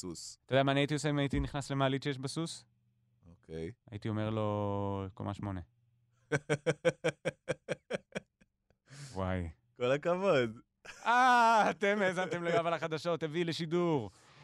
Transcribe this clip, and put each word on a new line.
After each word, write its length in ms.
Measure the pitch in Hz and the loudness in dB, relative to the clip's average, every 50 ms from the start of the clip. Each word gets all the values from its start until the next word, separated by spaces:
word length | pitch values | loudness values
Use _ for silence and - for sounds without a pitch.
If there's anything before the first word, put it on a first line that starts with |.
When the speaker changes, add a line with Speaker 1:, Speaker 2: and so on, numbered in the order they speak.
Speaker 1:
סוס. 380 | - 90 82 - - - - - _ | -6 -8 -10 -12 -12 -16 -16 -18 _
Speaker 2:
אתה 80 | - 127 | -2 0
יודע 80 | 135 139 | 2 2
מה 100 | 139 139 | 2 2
אני 80 | 143 | 2
הייתי 140 | 143 143 151 | 0 0 0
עושה 160 | 143 131 156 | -2 -2 -2
אם 80 | 147 143 | -2 0
הייתי 220 | 139 135 - 143 | -2 0 -2 -2
נכנס 300 | 139 131 - 143 131 - | -4 -4 -4 -6 -6 -4
למעלית 320 | 139 139 135 135 135 135 - | -2 0 0 0 0 -2 -2
שיש 160 | 147 139 131 | -4 -6 -6
בה 100 | 135 135 | -6 -8
סוס? 360 | - 156 165 165 - - - _ _ _ _ _ _ _ _ _ _ _ _ 85 | -6 -6 -6 -6 -8 -12 -18 _ _ _ _ _ _ _ _ _ _ _ _ -20
Speaker 1:
אוקיי. 400 | 85 - _ - 80 80 82 87 113 _ _ - | -20 -20 _ -12 -10 -8 -8 -8 -10 _ _ -14
Speaker 2:
הייתי 180 | 113 101 - 113 | -12 -8 -6 -4
אומר 220 | 104 107 107 107 | -2 -2 -2 -2
לו, 760 | 110 110 107 104 104 104 104 101 101 101 101 98 98 98 98 95 - | 0 0 0 0 0 0 0 -2 -2 -2 -2 -2 -4 -4 -6 -6 -8
"קומה 200 | - 104 101 101 | -8 -8 -8 -6
שמונה." 260 | - 104 101 95 92 85 - _ _ _ _ _ _ _ _ _ _ _ - 151 | -6 -6 -6 -6 -6 -8 -12 _ _ _ _ _ _ _ _ _ _ _ -4 -4
Speaker 1:
<laughs> 60 | 147 - - 151 147 - 170 - - - 170 - - - 160 - _ - 175 - _ _ - 151 - _ - 175 - _ - 233 - - _ - 214 - _ _ _ _ _ _ _ _ _ _ _ _ _ 135 143 143 135 104 | -4 -2 -2 -4 -2 -2 -2 -2 0 0 -2 -2 0 -2 -4 -4 _ -6 -8 -8 _ _ -8 -8 -8 _ -10 -10 -10 _ -8 -10 -10 -10 _ -12 -12 -12 _ _ _ _ _ _ _ _ _ _ _ _ _ -20 -18 -18 -10 -6
Speaker 2:
וואי. 340 | 92 95 92 92 90 87 82 80 _ _ _ _ | -4 -2 -2 -2 -2 -4 -6 -8 _ _ _ _
Speaker 1:
כל 160 | - 120 123 135 | -2 0 0 0
הכבוד. 680 | 147 147 170 175 180 196 196 170 135 120 113 110 120 - _ _ _ - - - - - | 2 0 0 0 2 2 4 4 4 4 2 -2 -8 -16 _ _ _ -20 -20 -16 -6 0
Speaker 2:
אה, 640 | 220 240 247 254 254 247 240 233 226 233 214 202 202 | 2 4 6 6 6 6 6 6 6 6 6 6 4
אתם 280 | 185 - 208 202 208 214 196 | 2 2 2 2 2 4 2
האזנתם 420 | 190 180 180 185 165 170 175 170 | 2 2 0 -2 -2 -2 -2 0
ליואב 220 | 170 170 170 160 | 2 2 2 2
על 80 | 170 170 | 2 0
החדשות, 480 | 151 156 165 156 151 - 175 170 156 160 | 0 -2 -2 -4 -2 -2 -2 -2 0 -2
הביא 220 | 156 143 175 175 | -2 -2 0 -2
לשידור. 640 | 165 151 - 170 156 165 175 175 170 156 139 107 98 - - - - - - | -2 -2 -4 -4 -2 0 2 2 2 2 2 0 -4 -8 -14 -20 -20 -20 -20